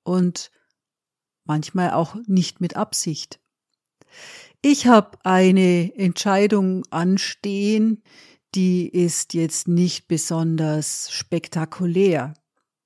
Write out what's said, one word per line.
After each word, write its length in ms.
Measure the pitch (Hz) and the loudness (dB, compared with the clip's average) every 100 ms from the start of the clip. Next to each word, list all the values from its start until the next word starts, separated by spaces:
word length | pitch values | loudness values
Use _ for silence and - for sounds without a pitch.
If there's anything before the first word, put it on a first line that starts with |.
und 480 | - 185 180 175 - _ _ _ _ _ _ _ _ _ | -4 0 0 -2 -12 _ _ _ _ _ _ _ _ _
manchmal 480 | - 151 147 185 180 | -6 -4 -4 -4 -2
auch 240 | 123 160 208 240 | -2 -4 -8 -2
nicht 340 | 190 170 - | 0 0 -4
mit 140 | 175 - | -8 -6
Absicht. 640 | 220 - - 147 - - _ _ _ _ _ _ _ - - - - _ | -6 -6 -6 -8 -12 -20 _ _ _ _ _ _ _ -20 -20 -20 -20 _
Ich 260 | 285 285 240 | 2 4 6
hab 320 | 226 - - | 6 4 -4
eine 720 | 190 185 185 190 185 175 175 - | 0 4 6 6 4 4 0 -2
Entscheidung 880 | 190 175 208 196 208 208 185 185 - | -2 -2 0 2 2 2 0 -2 -6
anstehen, 1120 | 160 175 190 - - 202 196 202 220 220 214 _ - - _ _ | -2 0 0 -2 -8 -6 -2 0 2 2 -2 _ -20 -20 _ _
die 340 | 185 185 180 175 | -2 0 0 0
ist 460 | 180 175 - - | 0 0 -2 -4
jetzt 340 | 170 165 - - | -4 -2 -4 -2
nicht 400 | 170 180 - - | 0 0 -2 -4
besonders 1040 | 160 - 165 165 160 156 151 156 - - | -4 -2 -2 -2 -2 -2 -2 -4 -8 -8
spektakulär. 1200 | - - 170 - 170 160 - 180 170 196 165 131 151 _ _ _ _ | -10 -6 -8 -6 -6 -8 -4 -2 2 2 0 -4 -12 _ _ _ _